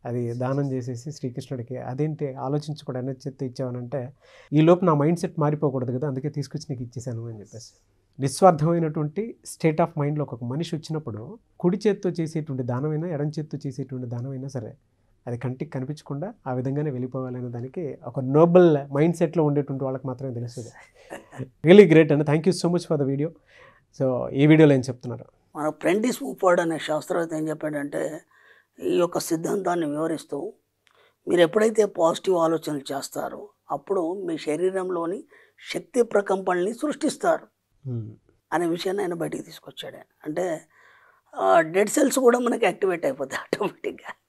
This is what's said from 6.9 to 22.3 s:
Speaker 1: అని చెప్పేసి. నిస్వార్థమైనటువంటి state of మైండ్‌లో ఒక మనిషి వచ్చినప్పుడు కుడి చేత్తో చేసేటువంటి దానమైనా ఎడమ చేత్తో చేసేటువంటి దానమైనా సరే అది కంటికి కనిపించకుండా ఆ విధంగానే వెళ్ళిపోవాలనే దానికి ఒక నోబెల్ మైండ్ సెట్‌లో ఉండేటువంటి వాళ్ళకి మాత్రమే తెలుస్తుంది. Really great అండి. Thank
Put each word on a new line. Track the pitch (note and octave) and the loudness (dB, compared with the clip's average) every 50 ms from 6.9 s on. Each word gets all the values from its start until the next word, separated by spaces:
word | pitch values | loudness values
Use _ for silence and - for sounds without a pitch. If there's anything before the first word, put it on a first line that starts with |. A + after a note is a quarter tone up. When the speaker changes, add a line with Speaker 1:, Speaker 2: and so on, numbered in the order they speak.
| - B2+ - B2+ A#2+ A2+ A#2 A#2 | -12 -12 -10 -10 -10 -10 -10 -12
Speaker 1:
అని | A2+ G#2+ | -14 -14
చెప్పేసి. | G2 - - A2+ - - _ _ _ _ _ _ _ _ _ - | -16 -16 -18 -20 -20 -20 _ _ _ _ _ _ _ _ _ -4
నిస్వార్థమైనటువంటి | C3 C#3 C#3 - F#3+ F#3 F3+ D3 D3 E3 E3+ E3+ E3 D#3 D#3 E3 D3+ D3 D3+ - G#3+ A#3 - _ _ | -4 -4 0 6 6 6 6 6 2 0 2 0 0 -2 -2 -2 -4 -4 -4 -6 -8 -8 -10 _ _
state | - - _ - D#3+ D#3 D#3 | -20 -16 _ 0 0 2 2
of | E3+ E3 E3 D#3 | 0 0 0 -4
మైండ్‌లో | C#3+ C#3+ D3+ D3+ C#3+ C#3 - | -4 -2 -2 -4 -4 -6 -8
ఒక | A#2 B2 | -10 -8
మనిషి | A#2+ B2+ D3+ E3+ E3 - | -6 -4 -6 -4 -4 -6
వచ్చినప్పుడు | D3+ D3+ - D#3 D#3 D#3 - G#2 G2+ A2 D3+ G#3 A#3 _ _ _ _ | -8 -8 -6 -8 -8 -6 -8 -10 -10 -12 -14 -16 -18 _ _ _ _
కుడి | - F3 F#3 G3 - | 0 0 0 2 2
చేత్తో | G#3+ G3 G3+ - F#3 | 0 0 0 -2 -4
చేసేటువంటి | D#3+ D#3+ D#3+ D#3+ D#3+ D#3+ D3+ - C#3 B2+ C3 | -4 -2 -6 -4 -4 -6 -6 -6 -6 -6 -4
దానమైనా | A#2+ B2 B2 C#3 D#3 D#3 D3+ D#3+ F3+ | -4 -4 -4 -2 -4 -4 -4 -4 -6
ఎడమ | E3+ C#3+ D3 | -4 -4 -4
చేత్తో | D3+ D3+ E3 D3+ D3+ - D3 - | -4 -4 -6 -10 -8 -10 -8 -8
చేసేటువంటి | C#3+ C3 D3 C3+ C3 C3 B2+ B2+ | -8 -8 -8 -10 -8 -8 -10 -8
దానమైనా | A#2+ A#2+ A#2+ A#2+ C#3 C3+ C3 C3 C#3+ | -8 -8 -8 -8 -8 -8 -10 -10 -8
సరే | - C3 A2 A2+ - _ _ _ _ _ _ _ _ _ _ | -8 -8 -8 -10 -14 _ _ _ _ _ _ _ _ _ _
అది | B2 A#2 A#2+ | -10 -8 -6
కంటికి | - B2 B2+ C3 D#3+ D3 | -6 -6 -6 -6 -8 -8
కనిపించకుండా | - C3+ C3 C3 D3+ D3+ - - C#3+ C#3 D#3+ G3+ A#3+ _ _ | -6 -8 -6 -6 -8 -12 -10 -10 -8 -8 -8 -10 -10 _ _
ఆ | C3+ B2 | -6 -4
విధంగానే | B2+ B2+ C3+ C3+ D3 D3 D#3 | -4 -4 -4 -4 -2 -4 -4
వెళ్ళిపోవాలనే | C3 B2 B2 C3 - C3+ C3 B2+ B2 B2+ B2 B2 | -4 -6 -8 -6 -6 -8 -8 -8 -8 -8 -10 -8
దానికి | A#2 A#2+ B2 C3 - F#3 F3 C#3 C3 - - | -8 -8 -10 -10 -10 -8 -8 -8 -10 -10 -14
ఒక | - A#2 C#3+ | -10 -8 -6
నోబెల్ | B2+ B2+ C3+ D3 E3 E3+ E3+ F3+ F3+ E3+ D3+ C#3 C#3 C#3+ C#3 | -4 2 6 8 8 8 10 8 8 8 6 4 0 -2 0
మైండ్ | C#3 D#3 E3+ E3+ | 2 2 2 2
సెట్‌లో | E3 F3 D#3+ D#3 F3 D#3 | 0 -2 0 2 2 2
ఉండేటువంటి | D3 C#3+ C#3+ C#3 - C#3 C3+ C#3 | 2 2 0 -2 -2 -4 -4 -4
వాళ్ళకి | C3 C3 C3 C3 | -4 -4 -6 -6
మాత్రమే | C3+ B2+ A#2 C3+ C3+ A#2+ | -8 -8 -8 -8 -8 -8
తెలుస్తుంది. | A#2 A#2+ A#2+ - - A2+ A2+ - - - _ _ - - - - - - _ - - C3 - _ _ - | -8 -8 -10 -10 -12 -14 -14 -16 -20 -20 _ _ -20 -20 -18 -18 -18 -18 _ -12 -12 -12 -12 _ _ 8
Really | D3+ F3+ G#3 G#3 E3+ D#3 | 10 12 12 12 12 12
great | D#3 D#3+ D3+ D3+ | 8 8 8 4
అండి. | C#3+ D#3 | 2 4
Thank | D3+ | 2